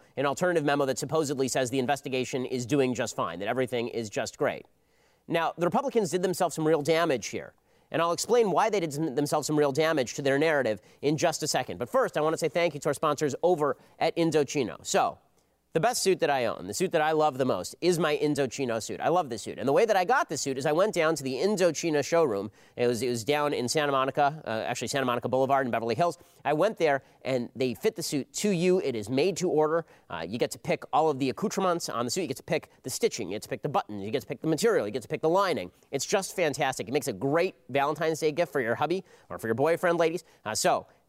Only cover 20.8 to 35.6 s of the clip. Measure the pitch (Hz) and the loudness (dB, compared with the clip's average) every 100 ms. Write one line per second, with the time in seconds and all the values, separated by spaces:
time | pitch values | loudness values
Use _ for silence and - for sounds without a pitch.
20.8 | 214 180 160 160 135 127 185 208 180 147 | 2 2 2 0 -2 -2 0 2 2 0
21.8 | 170 147 135 165 156 98 104 - - - | 0 0 2 2 2 0 -6 -12 -14 -2
22.8 | 120 120 120 120 107 147 147 143 123 160 | 0 0 -2 -2 0 0 0 0 -2 0
23.8 | 147 135 135 135 143 156 - 110 95 123 | 2 2 0 2 2 0 -6 -4 -4 -4
24.8 | 117 143 131 120 117 127 135 135 131 113 | -4 -2 0 0 0 0 2 2 2 -2
25.8 | 113 117 170 - - _ - 151 196 - | -2 0 0 -2 -16 _ -2 2 2 2
26.8 | 160 139 - _ - 131 120 - 131 113 | 2 2 -2 _ -4 -4 -4 -2 -4 0
27.8 | 220 - 160 147 123 - 208 180 180 185 | -2 -2 -4 -4 -4 -2 0 2 4 2
28.8 | - 117 104 131 175 165 175 151 156 165 | 2 -4 -2 2 2 2 0 2 2 0
29.8 | 160 - - 82 82 117 151 - - 160 | -4 -14 -12 -8 -6 -4 -4 -4 -4 -4
30.8 | - 139 160 135 135 113 208 - 190 170 | 0 2 2 2 -2 -2 -4 0 0 0
31.8 | - 117 120 180 160 123 - 156 - _ | -4 -4 -4 -2 -4 -6 -4 -4 -4 _
32.8 | 131 - 226 - 90 104 - 127 151 165 | -10 -2 -2 -2 -6 -8 -8 -8 -2 -2
33.8 | - 104 98 127 - 139 160 156 226 185 | -4 -8 -6 -6 -8 -6 -2 0 2 2
34.8 | 104 127 - 151 160 180 196 135 | 0 -6 -6 -4 0 2 2 -2